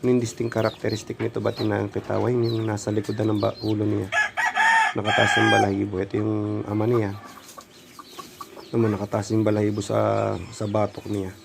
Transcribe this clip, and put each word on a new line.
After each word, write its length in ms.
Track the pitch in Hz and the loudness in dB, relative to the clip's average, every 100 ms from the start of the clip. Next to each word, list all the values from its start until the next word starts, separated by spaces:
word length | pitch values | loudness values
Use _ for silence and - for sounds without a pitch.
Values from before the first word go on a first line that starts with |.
Anong 180 | 123 123 | 4 2
distinct 320 | 117 - 117 | 2 -4 -2
characteristic 640 | 113 110 - 117 110 - 117 | 2 0 0 -4 -4 -6 -4
nito? 240 | 113 113 | -4 0
Ba't 160 | 107 113 | -2 0
yun 140 | 110 | 0
ang 180 | 104 101 | 0 0
kitawa? 400 | 107 - 104 107 | -4 -2 0 2
Yung 320 | 123 117 113 | 2 2 0
nasa 320 | 113 104 - | -2 -2 0
likodan 380 | 107 104 107 110 | -2 -2 0 0
ng 80 | 107 | 2
ba-, 160 | 107 - | 0 0
ulo 180 | 107 107 | -2 0
niya. 240 | 107 104 98 427 427 - 932 - 906 906 880 | 2 0 0 0 0 0 -2 2 4 4 2
Nakataas 400 | - - - - 110 | 0 0 2 4 4
yung 100 | 110 | 4
balahibo. 440 | 101 101 98 101 95 | 4 4 2 -2 -2
Ito 160 | 98 110 | -2 -2
yung 140 | 107 107 104 104 - | 0 0 -2 -4 -2
ama 160 | 107 110 | 0 2
niya. 300 | 120 104 101 - - - - - - - - - - - - - - - | 2 0 -4 -12 -18 -18 -20 -20 -20 -20 -20 -20 -18 -18 -16 -18 -16 -6
Naman, 240 | 117 110 | 0 2
nakataas 400 | 101 104 110 101 | 0 -2 -2 0
yung 80 | 110 | 2
balahibo 400 | 107 107 104 104 | 2 2 2 0
sa, 540 | 101 110 107 107 107 98 90 | -2 0 2 2 0 -4 -8
sa 160 | - 107 | -8 -2
batok 420 | 104 101 - 104 | 0 0 -2 -6
niya. 220 | 104 95 101 | -4 -4 -8